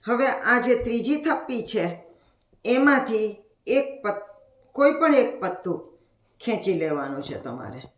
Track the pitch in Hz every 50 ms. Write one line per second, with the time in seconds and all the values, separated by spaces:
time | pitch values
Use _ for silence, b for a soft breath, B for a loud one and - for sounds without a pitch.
0 | _ 208 240 240 269 254 240 - - 220 240 247 233 247 247 233 - 240 233 233
1 | - 262 294 294 294 320 339 - - - 254 226 - - - 214 170 175 170 -
2 | - - b b b b b b b b _ _ _ 220 247 254 285 285 285 254
3 | - - 226 214 214 208 202 - - _ _ _ _ - 247 277 277 - - -
4 | - 208 196 - - - - - _ _ _ _ _ _ _ - 277 294 - 302
5 | 320 320 294 262 233 - - - 190 185 180 - - 185 170 - - - - _
6 | _ _ _ _ _ _ _ _ - 240 220 - - 196 185 160 160 156 151 143
7 | 139 135 139 139 - - 143 - - 131 120 123 117 104 113 131 135 - _